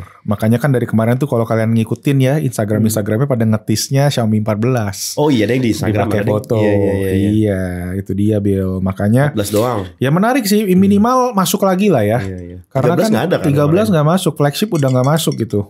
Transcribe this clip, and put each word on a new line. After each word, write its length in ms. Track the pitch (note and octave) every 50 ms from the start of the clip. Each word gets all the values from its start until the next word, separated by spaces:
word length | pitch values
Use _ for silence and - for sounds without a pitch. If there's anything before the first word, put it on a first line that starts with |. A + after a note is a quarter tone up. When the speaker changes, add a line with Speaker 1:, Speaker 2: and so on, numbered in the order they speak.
| - - - - -
Speaker 1:
Makanya 320 | - G#2 - G#2+ A2 A2+ -
kan 160 | - D3 C3
dari 160 | B2 A#2 -
kemarin 240 | - A2 A2 A#2 B2
tuh 160 | B2+ D3 C#3
kalau 160 | B2+ A2+ A2+
kalian 240 | A2+ A2+ A2+ A2+ A2
ngikutin 480 | A2+ A2+ A2+ - A#2 - - D3 C#3 C3+
ya, 160 | B2+ B2+ C#3 D#3 D3+
Instagram-Instagramnya 880 | C3 - - A2 G2+ A2 C3 A#2 G#2+ G#2 A2 G2+ G2+ G#2+ A2 C#3 C#3
Speaker 2:
Hmm. 40 | C3 A2+
Speaker 1:
pada 60 | A2+
ngetisnya 640 | A2 A2 G#2+ - - - - - - C3+ C3+ C#3 D3
Xiaomi 320 | C#3+ - A#2+ G#2+ G#2+ G#2+ G#2+
empat 160 | A2 G#2+ G#2
belas. 560 | A2 B2+ C3 B2 G#2+ G2+ F#2 - - - -
Speaker 2:
Oh 160 | - D3 D#3
iya, 160 | C#3+ A2+ G#2
ada 80 | G2+ A#2+
yang 80 | C3 B2+
di 80 | A#2
Instagram, 400 | G#2+ - - - G#2 A2 B2 G#2+
Speaker 1:
Dipakai 80 | G2+ G#2
Speaker 2:
ada 60 | G2+
yang 100 | A2 G#2
Speaker 1:
foto. 240 | G#2+ G#2 - A#2+ A2
Speaker 2:
Iya, 80 | G#2+
iya, 240 | G#2 G2+ G2+ G2+ G2
iya, 160 | G2 F#2+ G2
iya. 240 | F#2+ F#2+ F#2+ G2+ G#2
Speaker 1:
Iya, 300 | G#2 G#2+ G#2+ G#2 G2 F#2 F#2 F2+ F2+ F2+ F2 F2+ F#2
itu 180 | G2 F#2+ - G2
dia, 240 | F#2+ G#2 G#2+ G#2+ G#2
Bill. 440 | G2+ G2+ G2 F#2+ F#2+ F#2 F#2 F#2 F#2
Makanya 400 | F#2 F#2+ - G2+ G2+ A2 B2+ D3 D3
Speaker 2:
Empat 80 | A2 G#2+
belas 120 | G2+ G#2
doang. 300 | G#2 G#2 A2+ B2+ A#2+ G#2+ F2+ F2 F2
Speaker 1:
ya 140 | - A#2+ C3
menarik 320 | D3+ F3 G3 A#3 C4 C#4+ A3+
sih, 240 | F#3+ G#3 G#3 A3
minimal 640 | F#3+ F3+ F3+ G3 G3+ G3+ G3+ G#3 A#3+ B3+ B3+ B3 B3+
Speaker 2:
Hmm. 40 | A#3
Speaker 1:
masuk 260 | G3 F3+ - - - G3+
lagi 240 | F#3+ F#3 F3+ G#3
lah 160 | G#3 E3+ B2 G#2
ya. 160 | G#2 G#2+ B2+
Speaker 2:
Iya, 200 | G2 F#2+ F#2 F2+ F2
iya. 160 | F2 F2+ F2+ -
Speaker 1:
Karena 160 | _ - C3+ C3
Speaker 2:
Tiga 140 | D#3 E3+ F3
belas 80 | -
Speaker 1:
kan 60 | A3 G#3+
Speaker 2:
nggak 80 | A2 C3
ada 140 | E3 D#3+ -
kan 80 | -
Speaker 1:
tiga 160 | D#3+ C#3 C#3+ D3
belas 240 | C#3+ D#3+ G3 A3
Speaker 2:
kemarin? 60 | G#3+ F#3
Speaker 1:
nggak 140 | D#3 D3 D3+
masuk, 220 | F3 F#3+ - E3+ -
flagship 360 | - D3 C#3+ C#3+ - G#3+ G#3+ F3
udah 160 | D#3+ C3+ C3
nggak 180 | C3 B2+ B2+ C#3
masuk 260 | D#3 E3 E3 E3 C3+ B2+
gitu. 220 | A2+ - - G#2 G2+